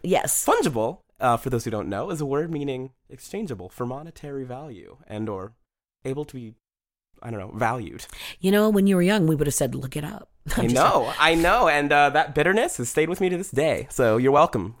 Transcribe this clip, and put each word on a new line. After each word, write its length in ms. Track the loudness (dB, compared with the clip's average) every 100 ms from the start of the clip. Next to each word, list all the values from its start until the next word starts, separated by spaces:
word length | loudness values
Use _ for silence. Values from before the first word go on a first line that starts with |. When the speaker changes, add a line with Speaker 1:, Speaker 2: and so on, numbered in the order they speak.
Speaker 1:
Yes. 420 | -2 0 0 -2
Speaker 2:
Fungible, 540 | 0 2 2 0 -2 -6 _ -2
uh, 200 | 0 0
for 100 | 0
those 160 | -4
who 60 | -4
don't 180 | -6 -4
know, 220 | -4 -4
is 100 | -6
a 60 | -2
word 240 | -2 -2
meaning 400 | -4 -6 -6 -10 _ _
exchangeable 640 | -20 -12 -10 -8 -10 -12
for 160 | -8 -8
monetary 580 | -8 -14 -16 -12 -10
value 540 | -10 -12 -14 -18 -20 -20 -12
and 220 | -8 -6
or 260 | -6 -10 _ _ _ _ _
able 220 | -8 -8 -8
to 80 |
be, 200 | -12 -14 -18 _ _ _ _ _ _
I 80 | -10
don't 100 | -8
know, 120 | -8 -4
valued. 480 | -2 -2 -8 -14 -16 -16 -16 -4
Speaker 1:
You 120 | 2
know, 180 | 4 4
when 180 | 4 4
you 100 | 4
were 60 |
young, 240 | 4 4 2
we 80 |
would 120 | 2 0
have 80 |
said, 200 | 0 -2
"Look 220 | -4 -8 -8
it 80 |
up." 240 | -8 -12 -18 _
<laughs> 140 | -4 0
Speaker 2:
I 60 |
Speaker 1:
I'm 60 | 2
just 60 |
Speaker 2:
know, 380 | 4 4 4 0 2
I 160 | 2
know. 340 | 4 4 4 4
And, 220 | 2 4
uh, 200 | 4 4
that 240 | 2 0
bitterness 420 | 2 2 2 0 -2
has 140 | -2
stayed 180 | 0 0
with 120 | 0
me 100 | -2
to 60 | -2
this 140 | -4
day. 360 | 0 0 0 -2
So 280 | 0 2 4
you're 120 | 6
welcome, 440 | 6 4 2 -6 -10